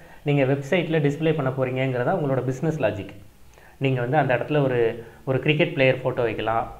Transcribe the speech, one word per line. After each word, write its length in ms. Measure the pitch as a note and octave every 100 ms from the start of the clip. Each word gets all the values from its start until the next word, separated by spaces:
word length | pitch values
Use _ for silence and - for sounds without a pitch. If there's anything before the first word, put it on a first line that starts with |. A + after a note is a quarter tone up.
| - - D3
நீங்க 140 | C#3+ C3
வெப்சைட்ல 460 | C#3+ C#3 F#3 D3+ D#3+ D3
display 260 | C#3 D#3+ D#3
பண்ண 140 | C3 C3
போறீங்கங்கிறதா 560 | B2+ C3 C3+ B2 B2+ F#3
உங்களோட 220 | C#3+ C3 B2
business 300 | B2+ D#3+ D#3 A2
logic. 280 | G2 F#2+ - - - - - - -
நீங்க 160 | C3+ B2+
வந்து 140 | A#2+ D3+
அந்த 100 | B2+ B2
இடத்துல 200 | - D3+ C3
ஒரு, 140 | B2 A2+ - - - -
ஒரு 80 | C3
cricket 280 | D3+ D3+ F3 D3
player 240 | C3 B2+
photo 220 | B2+ A#2+ A#2
வைக்கலாம், 380 | G#2+ G#2+ A2+ -